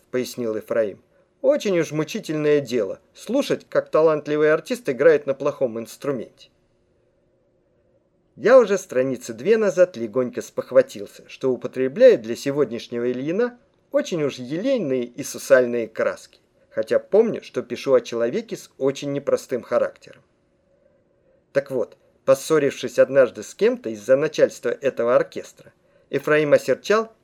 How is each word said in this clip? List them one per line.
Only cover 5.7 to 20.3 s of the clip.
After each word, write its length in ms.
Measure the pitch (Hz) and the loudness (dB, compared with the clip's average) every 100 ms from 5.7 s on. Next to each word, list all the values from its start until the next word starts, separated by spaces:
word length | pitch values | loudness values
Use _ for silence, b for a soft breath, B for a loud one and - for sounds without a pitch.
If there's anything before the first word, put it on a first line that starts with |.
| 113 | -4
инструменте». 720 | 113 - 135 127 - _ _ _ _ _ _ _ _ _ _ _ _ _ _ _ _ _ _ _ _ - | -12 -10 -8 -6 -8 _ _ _ _ _ _ _ _ _ _ _ _ _ _ _ _ _ _ _ _ -4
Я 220 | 151 262 | 6 8
уже 200 | 208 196 | 6 2
страницы 540 | - 127 131 127 - | -2 0 0 -2 -8
две 240 | 110 151 226 | -6 0 2
назад 400 | 202 165 180 117 | 2 4 2 0
легонько 440 | 117 120 123 - | -6 -2 -4 -6
спохватился, 840 | - - - 131 127 107 101 - - | -10 -8 0 2 2 0 -14 -16 -20
что 240 | - 131 | -6 -4
употребляю 640 | 123 127 127 131 160 254 170 | -2 -4 -4 -4 6 6 6
для 180 | 110 117 | 0 -8
сегодняшнего 720 | 139 139 127 113 - 120 120 | -4 -2 -2 -4 -10 -6 -4
Ильина 480 | 127 143 190 240 247 _ _ _ | -4 -4 -4 -4 -6 _ _ _
очень 320 | 277 285 175 | -4 -2 -2
уж 120 | 143 | -4
елейные 720 | - 123 160 254 262 156 131 | -4 -8 -6 -2 -2 -2 -4
и 200 | 120 - | -6 -10
сусальные 640 | 135 - - 131 123 120 110 | -12 -10 -4 -2 -2 -4 -8
краски, 500 | - 107 87 - _ _ _ _ | -8 -8 -8 -16 _ _ _ _
хотя 300 | - - 113 | -10 -4 -4
помню, 420 | - 196 226 131 | 0 0 0 -2
что 200 | - 127 | -10 -10
пишу 320 | - 120 - | -10 -8 0
о 60 | 127 | 0
человеке 560 | 123 117 120 180 226 185 | 0 -4 -4 -4 -8 -12
с 140 | - - | -16 -6
очень 340 | 135 139 143 | -4 -4 -6
непростым 500 | 143 139 127 - 123 | -6 -2 -4 -2 -8
характером. 600 | 104 120 104 - - - _ | -2 -2 -2 -4 -20 -20 _